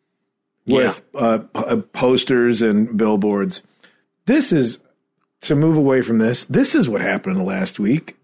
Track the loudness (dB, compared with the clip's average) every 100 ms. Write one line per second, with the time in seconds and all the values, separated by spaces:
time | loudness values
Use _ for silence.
0 | _ _ _ _ _ _ -2 0 0 -2
1 | -12 -4 0 0 -4 -8 -4 -4 -4 -2
2 | 0 2 2 2 2 2 2 2 0 0
3 | 0 2 0 0 -2 -6 -16 _ _ _
4 | _ _ 0 0 2 0 0 -4 _ _
5 | _ _ _ _ -2 0 2 2 2 2
6 | 2 0 0 -2 -2 0 0 0 0 -2
7 | -2 -4 -4 -4 -2 -4 -6 -4 -2 -2
8 | -4 -20